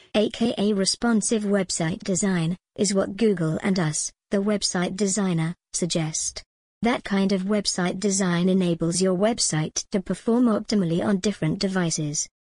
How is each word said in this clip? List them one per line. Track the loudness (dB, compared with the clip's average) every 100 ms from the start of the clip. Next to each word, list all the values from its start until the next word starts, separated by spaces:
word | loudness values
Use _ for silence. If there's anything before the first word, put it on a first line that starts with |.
| -4
A | 0 0
K | 0 -2 0
A | 0
responsive | 2 0 0 0 2 2 0
website | 0 0 0 -2 -2 -2
design, | -4 0 0 0 0 -4 _ -2
is | 0
what | 0 0 2
Google | 2 2 0 0
and | 0 0
us, | 0 -2 -6 _ -4
the | -2
website | 0 0 -2 -2 -2
designer, | 0 -2 0 0 0 -2 -6 _
suggest. | -4 -2 -2 -2 -4 -6 -8 -18 _ _ -4
That | -2 -2
kind | 0 0 2
of | 0
website | 0 -2 -2 -2 -2 0
design | 0 0 2 2 4
enables | 4 2 0 0 0
your | 0 2
website | 0 0 -2 -2 -2 -4 -4
to | -4
perform | -4 -4 0 4
optimally | 4 2 0 0 2 0
on | 0 0
different | 0 0 -2 0
devices. | 0 0 0 -2 -4 -4 -8 _